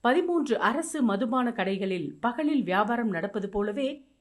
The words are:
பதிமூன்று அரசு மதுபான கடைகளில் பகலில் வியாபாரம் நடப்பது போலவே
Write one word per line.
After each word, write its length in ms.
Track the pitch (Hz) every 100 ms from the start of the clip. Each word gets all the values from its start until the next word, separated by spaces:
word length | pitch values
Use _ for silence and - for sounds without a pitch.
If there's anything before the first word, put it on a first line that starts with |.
பதிமூன்று 500 | 240 294 349 339 254 226
அரசு 400 | 190 262 330 311
மதுபான 440 | 240 196 240 254 240
கடைகளில் 580 | 233 190 196 190 185 147 -
பகலில் 420 | 240 247 302 294
வியாபாரம் 480 | 180 185 214 240 226
நடப்பது 380 | 170 165 220 196
போலவே 400 | 202 208 208 269 294 - _